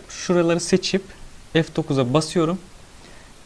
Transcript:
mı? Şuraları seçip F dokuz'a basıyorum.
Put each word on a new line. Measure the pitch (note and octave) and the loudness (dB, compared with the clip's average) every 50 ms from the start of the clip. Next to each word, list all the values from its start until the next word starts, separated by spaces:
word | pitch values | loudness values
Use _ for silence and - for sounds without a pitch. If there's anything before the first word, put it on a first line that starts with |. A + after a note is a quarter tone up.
| - | -6
mı? | - - | -12 -14
Şuraları | - - - F3+ F3 E3+ E3+ E3+ E3+ | -6 -2 2 2 4 4 4 2 0
seçip | - - F#3+ F#3 - - - G3 - - - - - - - - - - - | 2 2 0 0 2 0 -2 -2 -4 -6 -14 -18 -18 -18 -18 -18 -8 -2 0
F | D#3+ D#3 - - | 0 0 0 -2
dokuz'a | - D3+ - D3 C3+ C3+ A#2+ B2+ | -4 -2 0 2 2 2 2 2
basıyorum. | D#3 D#3 - - F#3 D#3+ D#3 F3+ F#3 - - - - - - - - - - - - - - - - - | 2 2 2 2 2 2 2 0 -2 -6 -12 -20 -20 -20 -20 -20 -20 -20 -20 -20 -20 -20 -20 -20 -2 4